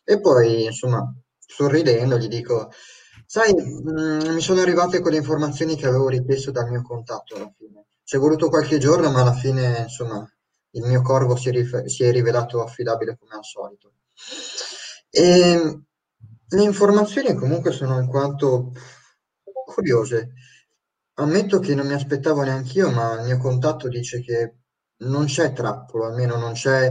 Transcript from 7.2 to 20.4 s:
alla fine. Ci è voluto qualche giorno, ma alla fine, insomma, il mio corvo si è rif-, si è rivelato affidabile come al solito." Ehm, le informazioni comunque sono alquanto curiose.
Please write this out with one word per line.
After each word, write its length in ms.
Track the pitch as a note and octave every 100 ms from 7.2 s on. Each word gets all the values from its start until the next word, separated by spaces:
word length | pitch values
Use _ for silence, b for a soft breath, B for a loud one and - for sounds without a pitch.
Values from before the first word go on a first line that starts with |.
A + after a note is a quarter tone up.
| - G#2
alla 160 | G#2 -
fine. 300 | A2 - _ _
Ci 120 | - C3+
è 20 |
voluto 300 | D3+ D#3 D#3+
qualche 300 | D#3+ C#3 D3+
giorno, 320 | C3+ E3+ D#3
ma 100 | C3
alla 100 | B2+
fine, 460 | A#2+ C3+ C3 B2+ A#2
insomma, 460 | A#2 - A#2+ G#2 - _ _ _ _
il 100 | A2+
mio 180 | A#2+ B2+
corvo 340 | B2+ C3+ B2 B2
si 120 | B2+
è 40 |
rif-, 320 | B2 A#2+ B2
si 180 | - -
è 60 | A#2+
rivelato 500 | B2 A#2 A#2+ A#2 A#2+
affidabile 540 | A2+ - A#2 A2+ - A#2+
come 160 | _
al 100 | -
solito." 480 | - - G2+ G2+ G2+ _ _ _ B B B B B B B B _
Ehm, 760 | C#3 F3 F3+ F3 E3+ D#3+ D3+ - _ _ _ - - _
le 100 | F#3
informazioni 720 | G#3 G3 G3+ G#3 G#3 C#4 C4
comunque 380 | C3 C3 D#3+ F3
sono 240 | - C3 B2+
alquanto 760 | B2+ C3+ C#3+ C#3+ C#3+ B2+ B2+ B2+ B B B B _ _ - -
curiose. 680 | - - E3+ A#2+ A2 A2+ A#2+ b